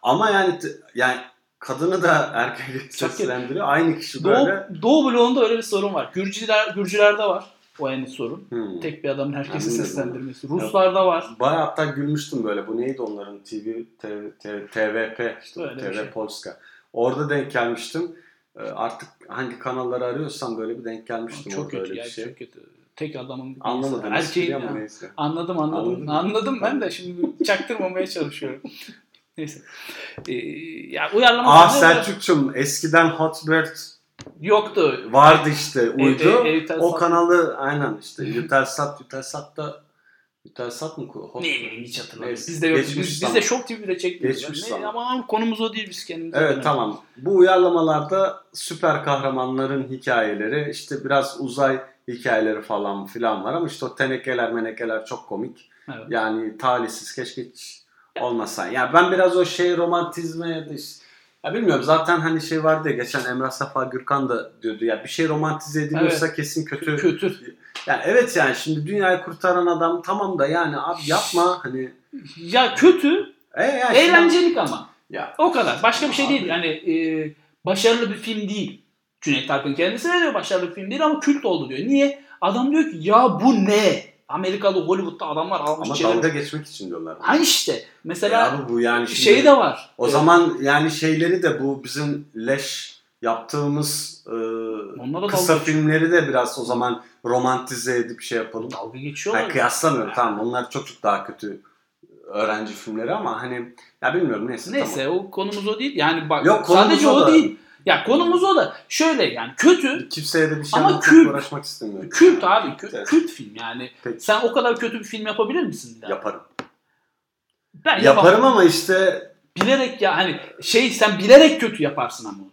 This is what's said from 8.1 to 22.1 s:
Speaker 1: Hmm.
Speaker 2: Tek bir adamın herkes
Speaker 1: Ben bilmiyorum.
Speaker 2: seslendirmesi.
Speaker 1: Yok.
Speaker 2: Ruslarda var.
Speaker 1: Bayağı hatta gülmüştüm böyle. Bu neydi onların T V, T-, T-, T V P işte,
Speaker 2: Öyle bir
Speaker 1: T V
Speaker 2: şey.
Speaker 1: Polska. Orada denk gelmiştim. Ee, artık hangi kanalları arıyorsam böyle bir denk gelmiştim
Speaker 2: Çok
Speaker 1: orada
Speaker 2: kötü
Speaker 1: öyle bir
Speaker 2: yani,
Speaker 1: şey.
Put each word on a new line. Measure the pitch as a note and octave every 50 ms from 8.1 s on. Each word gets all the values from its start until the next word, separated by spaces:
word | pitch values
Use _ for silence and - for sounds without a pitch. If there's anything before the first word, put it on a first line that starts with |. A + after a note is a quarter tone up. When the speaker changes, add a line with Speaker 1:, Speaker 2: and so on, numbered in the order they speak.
| - - B2+ A#2 C#3+ F#3+ - _
Speaker 1:
Hmm. | B2 A#2 A2 G2+ F#2 F2
Speaker 2:
Tek | - D#3+ D3+ - -
bir | C#3+
adamın | C#3 C#3 C#3 C#3+ C#3
herkes | C#3+ C#3 C#3 -
Speaker 1:
Ben | D3+
bilmiyorum. | - - A#2 A2+ G#2
Speaker 2:
seslendirmesi. | F#2+ F#2 - C3 B2 - B2+ C3 C3+ B2+ - - C3+
Speaker 1:
Yok. | D3 F#3
Speaker 2:
Ruslarda | - G#2+ - G3 F#3 F#3 F#3 F#3+ F#3+ F#3
var. | E3+ E3 E3+ - - -
Speaker 1:
Bayağı | B2 C#3 D#3 E3
hatta | D#3 D3+ - - D#3
gülmüştüm | D3 C#3 C#3 C#3+ D3 D3+ D3 C#3+ - - C3 A2+
böyle. | G#2+ G2+ G2 G2 G#2
Bu | A2 A#2
neydi | B2 C3 C3+ B2+
onların | A#2+ A2 G#2+ G2+ G2+ G2+ G2+ G2
T | _ - A2 G#2+ G#2
V, | A2 A2+ A2+ A2+ A2+ _ _
T-, | - G#2+ G#2 G#2 G#2 G#2 G#2 _
T-, | _ G#2 G#2 G#2 G2+ G#2
T | - A2+ A2 G#2+ G#2
V | A2+ A2+ A2 -
P | - A#2+ A#2 - - -
işte, | - - -
Speaker 2:
Öyle | E3+ C#3+ B2
bir | B2+
Speaker 1:
T | A2 G2
V | F#2+
Speaker 2:
şey. | G#2+ A2 G#2
Speaker 1:
Polska. | - A2 A2 G#2+ - - - G2+ - - _ - - _ _ _ _
Orada | A2+ A#2+ B2+ C3 C#3 D3+ C#3+
denk | C#3+ C#3+ C3 -
gelmiştim. | - B2+ A#2+ A#2+ A#2 - - - - E3 F3 E3+ - - _ _ _ _ _ _ _ -
Ee, |
artık | - A2 - - A2 A#2 - - - - _ _ - -
hangi | - A#2 C3 B2 A#2 -
kanalları | - C3+ B2+ B2+ B2+ A#2+ B2 B2 B2
arıyorsam | B2 A#2+ C#3 D#3 C#3+ D3 - C3+ A#2+ A2+ A2+
böyle | A2 A2+ A#2 A2+
bir | -
denk | A2+ A2+ A2 - _
gelmiştim | A#2 A2+ A#2 A2+ G2+ - - G#2
Speaker 2:
Çok | G2 D3 D3
Speaker 1:
orada | -
Speaker 2:
kötü | - B2+
Speaker 1:
öyle | F#2+ F#2 F#2+
bir | A2+
Speaker 2:
yani, | A#2
Speaker 1:
şey. | A#2